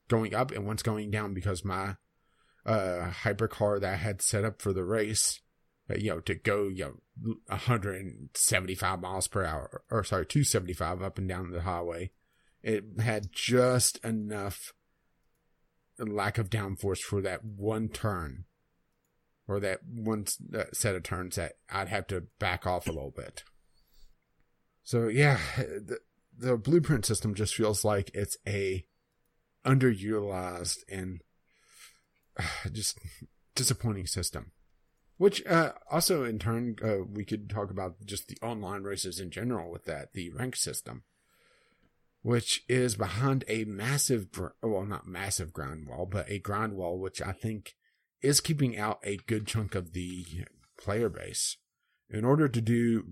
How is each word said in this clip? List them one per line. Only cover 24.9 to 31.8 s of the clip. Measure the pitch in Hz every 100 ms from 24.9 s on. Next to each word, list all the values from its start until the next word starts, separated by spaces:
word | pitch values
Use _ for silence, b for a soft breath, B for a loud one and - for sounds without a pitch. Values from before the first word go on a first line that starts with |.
| 120 113
yeah, | 120 147 120 - -
the, | - 101 107 123 - _ _ -
the | 127 117
Blueprint | 131 170 151 131 -
system | 107 107
just | 101 107
feels | - 107 104
like | 107 101 -
it's | - 101 - 117
a | 101 98 92 - _ _ _ _ _ _ _
underutilized | 131 131 127 98 101 107 101 92 90 87 90 - -
and, | 98 92 90 - _ _ b b b